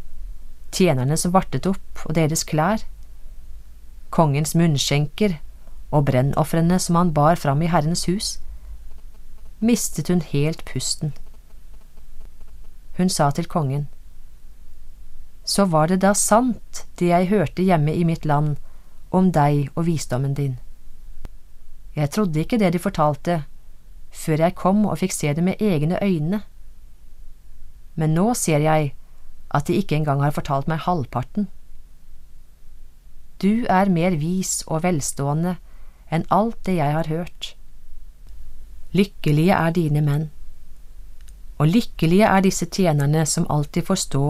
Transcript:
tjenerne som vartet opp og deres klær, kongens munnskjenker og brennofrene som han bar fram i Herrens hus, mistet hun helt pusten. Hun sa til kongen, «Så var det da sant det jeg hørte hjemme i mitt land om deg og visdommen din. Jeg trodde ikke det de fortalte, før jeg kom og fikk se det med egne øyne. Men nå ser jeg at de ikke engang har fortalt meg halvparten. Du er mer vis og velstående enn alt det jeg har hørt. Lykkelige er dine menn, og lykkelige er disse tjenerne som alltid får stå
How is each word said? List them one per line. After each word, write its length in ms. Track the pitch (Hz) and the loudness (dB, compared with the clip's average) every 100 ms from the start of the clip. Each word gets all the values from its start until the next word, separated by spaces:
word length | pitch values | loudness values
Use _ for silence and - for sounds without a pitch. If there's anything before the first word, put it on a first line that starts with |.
| - - - - - - - | -4 -4 -4 -8 -8 -8 -4
tjenerne 420 | - 180 131 127 160 | 4 4 4 2 2
som 160 | 185 | 2
vartet 320 | 185 175 135 185 | 2 2 0 0
opp 380 | 196 - - - | -2 -4 -4 0
og 80 | 160 | 2
deres 260 | 156 160 - | 2 2 0
klær, 380 | 151 165 220 - - - - - - - - - - - - - | 2 2 0 -2 -8 -12 -10 -10 -10 -10 -12 -12 -16 -16 -14 -2
kongens 400 | - 160 139 156 | 4 4 4 2
munnskjenker 840 | 165 170 139 - 143 147 - 208 160 - - - - - | 4 4 4 2 2 0 2 0 0 -8 -12 -12 -10 0
og 160 | 151 139 | 2 4
brennofrene 720 | 127 135 - 151 165 165 180 | 4 4 2 2 2 4 4
som 160 | - 170 | 4 4
han 100 | 180 151 | 4 6
bar 240 | 147 170 | 4 4
fram 220 | 147 139 | 2 2
i 60 | 160 | 2
Herrens 340 | 170 151 175 - | 2 2 0 0
hus, 300 | 190 - - - - - - - - - - - - - - | 0 -2 -4 -4 -6 -10 -10 -8 -8 -10 -12 -10 -10 -10 -2
mistet 540 | 226 233 - - 151 | 2 2 0 -2 0
hun 100 | 180 151 | 0 2
helt 340 | 143 147 170 - | 0 0 -2 -4
pusten. 440 | 131 - - 151 - - - - - - - - - - - - - - - - - - - | -4 -4 -4 -4 -4 -8 -12 -14 -14 -12 -14 -14 -12 -8 -6 -8 -10 -10 -10 -12 -12 -6 0
Hun 120 | 185 | 0
sa 200 | - 147 | 2 2
til 160 | 143 170 | 2 -2
kongen, 380 | 180 139 143 143 - - - - - - - - - - - - - - - | -2 0 -2 -4 -8 -12 -12 -12 -12 -14 -12 -8 -8 -8 -8 -6 -6 -6 -8
«Så 200 | - - | -2 2
var 240 | 196 156 156 | 4 4 4
det 120 | 190 | 4
da 100 | 190 | 4
sant 720 | 202 - 214 254 202 - - - - | 2 4 4 4 -2 -6 -8 -8 0
det 100 | 175 | 2
jeg 180 | 175 185 | 4 4
hørte 340 | 208 147 - | 2 2 2
hjemme 300 | 185 170 147 | 4 4 4
i 100 | 160 | 2
mitt 200 | 165 165 156 | 2 2 2
land 280 | 147 151 143 - - - - - | 2 2 0 -4 -10 -12 -12 -2
om 200 | 185 185 | 4 4
deg 380 | 160 147 147 139 | 6 4 4 0
og 120 | - 165 | 0 0
visdommen 480 | 156 - 127 139 139 | 0 0 -2 0 0
din. 220 | 139 127 - - - - - - - - - - - - - - | -2 -4 -8 -8 -8 -8 -6 -6 -6 -8 -12 -10 -8 -8 -8 -2
Jeg 140 | 147 | 0
trodde 260 | 208 202 151 | 0 0 0
ikke 180 | 160 240 | 0 2
det 120 | 190 | 2
de 60 | 175 | 2
fortalte, 640 | 196 185 147 139 - 170 147 - - - - - - | 0 2 2 2 -2 -2 -4 -10 -14 -14 -16 -12 -12
før 340 | - - 156 | -6 0 2
jeg 100 | 165 | 2
kom 300 | - 185 202 196 | 2 2 4 2
og 120 | - | 0
fikk 140 | 185 | -2
se 180 | - 151 | 0 0
det 100 | 147 | 2
med 180 | 180 - | 0 2
egne 360 | 214 175 156 185 | 2 2 2 2
øyne. 380 | 202 170 156 208 - - - - - - - - - - - - - - - | 2 2 0 -2 -4 -12 -14 -14 -16 -16 -14 -12 -10 -12 -10 -8 -8 -10 -10
Men 200 | - 156 | -2 2
nå 200 | 160 214 | 4 4
ser 280 | 247 - 151 | 2 2 4
jeg 300 | 156 156 147 - - - - - - | 4 4 2 -4 -12 -12 -10 -8 -2
at 160 | 143 147 | 0 2
de 120 | 175 | 0
ikke 160 | - 151 | 2 0
engang 240 | 151 139 | 2 2
har 120 | 143 147 | 2 0
fortalt 320 | 160 139 139 | -2 -2 0
meg 160 | 160 | -2
halvparten. 640 | - 180 120 120 123 - 202 - - - - - - - - - - - - - - - - - - - | 0 0 -2 -4 -4 -4 -4 -6 -10 -10 -12 -16 -12 -12 -12 -14 -16 -16 -14 -12 -12 -16 -14 -12 -12 -2
Du 220 | 190 226 247 | 2 2 4
er 220 | 185 196 | 4 4
mer 280 | 170 180 165 | 4 2 2
vis 420 | 156 185 185 - - | 0 -2 -2 -4 -4
og 160 | 160 | -2
velstående 720 | 180 165 - - 139 151 175 175 - - - - - | 0 0 0 -2 -2 0 0 -4 -10 -14 -14 -14 -4
enn 140 | 160 190 | -2 2
alt 280 | 175 226 226 190 | 2 2 0 0
det 100 | 180 | 2
jeg 160 | 143 | 2
har 160 | 151 156 | 2 0
hørt. 460 | 156 175 - - - - - - - - - - - - - - - - | -2 -4 -8 -12 -12 -12 -10 -6 -6 -6 -10 -12 -8 -6 -6 -8 -8 0
Lykkelige 640 | 170 202 - 151 147 175 - | 2 2 0 2 4 4 4
er 160 | 165 | 2
dine 280 | 170 156 147 | 2 2 2
menn, 260 | 151 147 156 - - - - - - - - - - - - - | 2 0 -2 -6 -8 -6 -8 -10 -12 -14 -12 -12 -12 -12 -10 0
og 140 | 147 | 4
lykkelige 560 | 208 - - 160 185 220 | 4 2 2 4 6 6
er 140 | 190 | 6
disse 240 | 190 - 175 | 4 2 -2
tjenerne 540 | - 180 147 143 156 156 | 2 4 4 4 4 2
som 220 | - - | 0 2
alltid 380 | 147 143 175 - | 0 0 -2 0
får 160 | 190 | 0
stå 180 | - 139 139 | 0 0 2